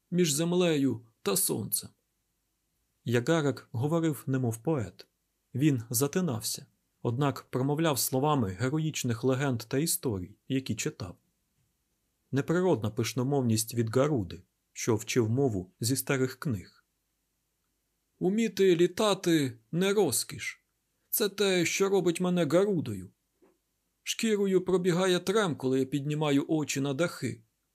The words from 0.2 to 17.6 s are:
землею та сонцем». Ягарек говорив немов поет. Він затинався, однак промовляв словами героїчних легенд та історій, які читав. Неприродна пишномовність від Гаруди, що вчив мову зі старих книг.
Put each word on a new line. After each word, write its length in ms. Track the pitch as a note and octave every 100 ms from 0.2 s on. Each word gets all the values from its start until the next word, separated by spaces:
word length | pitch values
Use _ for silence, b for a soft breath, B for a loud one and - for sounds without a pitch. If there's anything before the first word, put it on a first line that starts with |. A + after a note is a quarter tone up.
| F3+
землею 720 | C#3 E3+ F3+ F3 D#3 C3+ A2+ - _
та 160 | - F#3
сонцем». 520 | - D3+ A#2 - - - _ _ _ _ _ _ _ _ _ _ -
Ягарек 640 | A#2+ A#2+ E3 C#3+ - -
говорив 520 | A#2+ C#3+ E3 E3 D3 -
немов 300 | C3 B2 A2+
поет. 500 | - D#3 F#2 - - _ _ _ _
Він 300 | B2 D3+ C3 A2+
затинався, 760 | A#2+ C#3+ F#3 F3+ A2 - - C#3+ _ _ _
однак 460 | B2 A#2+ C#3+ B2+ -
промовляв 500 | B2+ C3+ D3 E3 C3
словами 500 | - C3 D3 D3 G2+
героїчних 720 | G2 B2+ D#3 D#3+ - B2 A2+
легенд 360 | C3 C3 C#3+ A#2+
та 180 | - C3+
історій, 580 | E3 - C#3 G2 F#2 - _
які 280 | C3+ C3 G#2
читав. 420 | D3+ - F#2 - _ _ _ _ _ _ _ _ _ _ _
Неприродна 580 | C3 C#3 E3+ F#3 C3+ A2
пишномовність 840 | G#2+ A2+ - B2+ C#3+ B2 A2 A2
від 220 | A#2+ A2+ B2+
Гаруди, 480 | C#3+ C#3+ F2 - - _ _
що 220 | - - A2
вчив 340 | - C3 A2
мову 440 | A#2+ C#3 G2+ - _
зі 160 | A2+ C3+
старих 440 | - C#3 C3 -
книг. 460 | D#3+ G#2 - _ _ _ _ _ _ _ _ _